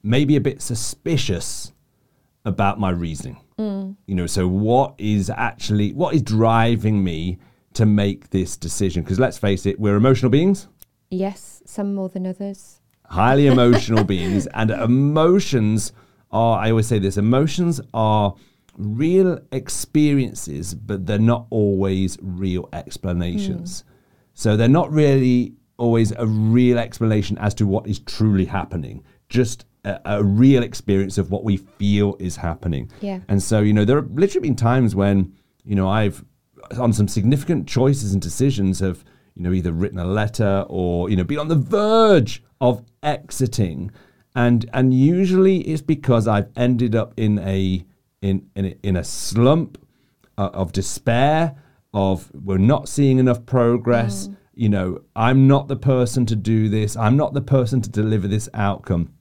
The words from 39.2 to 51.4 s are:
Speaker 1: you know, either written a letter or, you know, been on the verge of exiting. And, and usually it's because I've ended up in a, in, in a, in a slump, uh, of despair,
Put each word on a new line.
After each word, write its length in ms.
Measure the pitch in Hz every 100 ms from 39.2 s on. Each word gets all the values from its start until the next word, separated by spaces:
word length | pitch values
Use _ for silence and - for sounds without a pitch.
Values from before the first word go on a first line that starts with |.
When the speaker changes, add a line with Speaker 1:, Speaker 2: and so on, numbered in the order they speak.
| _ -
Speaker 1:
you 80 |
know, 100 | 90
either 180 | 92 87
written 280 | 82 92 92
a 60 | 87
letter 600 | 104 104 104 104 98 -
or, 400 | 92 90 87 90
you 60 | 95
know, 80 |
been 160 | 90 147
on 80 | 151
the 80 | 160
verge 880 | 127 202 214 226 220 180 104 - _ _
of 220 | 123 113 - _
exiting. 880 | 151 147 - - 127 - 92 71 95 - _ _ _ 120
And, 340 | 120 120 113
and 200 | 127 131
usually 640 | 127 139 180 190 185 190 185
it's 200 | - 156
because 460 | - 151 - 117 110
I've 220 | 104 101 -
ended 400 | 123 120 120 113
up 180 | - -
in 220 | 107 101
a, 460 | 95 95 95 92 87 _ _ _
in, 280 | 98 95 - -
in 100 | 95
a, 100 | -
in 120 | 101 90
a 60 |
slump, 760 | 80 - - 104 120 160 156 - _ _ _ _ _ -
uh, 120 | 98
of 180 | - 90
despair, 840 | 95 95 - - 117 139 156